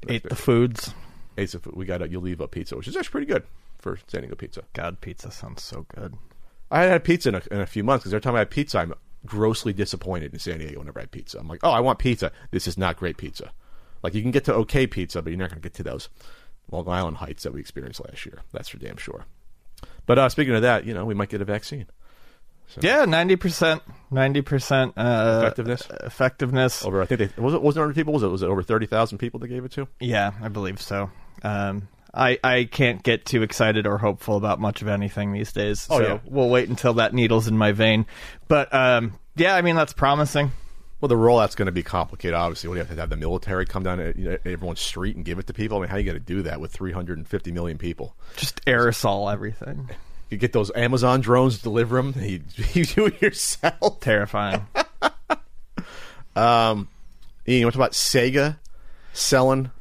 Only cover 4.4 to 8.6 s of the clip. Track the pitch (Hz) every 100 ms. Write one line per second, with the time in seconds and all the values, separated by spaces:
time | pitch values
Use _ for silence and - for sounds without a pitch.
4.4 | - - - - 82 92 - - - -
5.4 | - - - - - - - - - -
6.4 | - - - 151 185 170 175 170 131 95
7.4 | - 101 92 107 107 131 95 104 131 120
8.4 | 104 -